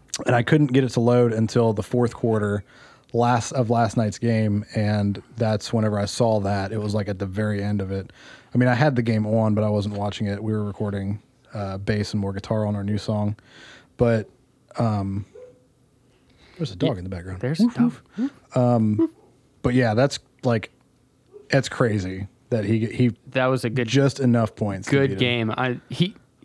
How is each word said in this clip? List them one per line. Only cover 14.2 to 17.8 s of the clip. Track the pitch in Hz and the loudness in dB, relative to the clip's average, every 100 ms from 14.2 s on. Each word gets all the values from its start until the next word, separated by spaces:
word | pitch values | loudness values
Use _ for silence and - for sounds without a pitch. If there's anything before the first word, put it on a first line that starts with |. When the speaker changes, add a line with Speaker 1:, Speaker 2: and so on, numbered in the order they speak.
| 104 _ _ _ _ - | -2 _ _ _ _ -2
Speaker 1:
um, | 117 104 98 98 101 - - - _ _ _ _ _ _ _ _ _ - | 0 0 -2 -6 -8 -14 -20 -20 _ _ _ _ _ _ _ _ _ -8
there's | 143 | -8
a | 92 | -2
dog | - | -2
Speaker 2:
Yeah, | 95 | -2
Speaker 1:
in | |
the | 92 | -6
background. | 92 90 92 | -10 -10 -6
Speaker 2:
there's | 123 165 | -4 0
a | 233 | 0
dog. | - | 2